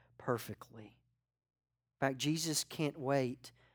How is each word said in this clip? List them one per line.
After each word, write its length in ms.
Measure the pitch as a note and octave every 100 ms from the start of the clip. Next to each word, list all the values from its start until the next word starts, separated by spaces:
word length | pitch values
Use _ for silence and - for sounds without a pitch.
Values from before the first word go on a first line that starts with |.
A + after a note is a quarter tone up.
| _ -
perfectly. 680 | - A#2 - G#2 - A2+ G#2
In 1120 | - _ _ _ _ _ _ _ _ _ -
fact, 180 | C#3 C3+
Jesus 460 | C#3 D#3+ E3 D3
can't 340 | - - D3+ E3
wait 540 | C3 C#3 B2+ B2+ - - _